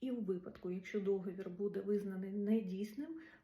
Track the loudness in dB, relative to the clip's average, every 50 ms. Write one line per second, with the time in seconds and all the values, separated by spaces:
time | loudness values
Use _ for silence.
0 | -4 -2 0 0 2 0 0 0 -2 -6 -10 -6 -4 -4 -4 -4 -4 -2 -2 2
1 | 2 4 2 2 0 -2 -4 -4 -6 -6 -2 -2 0 0 0 0 2 2 2 2
2 | 2 0 -2 -4 -4 -2 -2 2 4 6 6 6 4 2 -2 -2 -2 -4 -4 -6
3 | -6 -6 -6 -8 -12 -14 -16 -4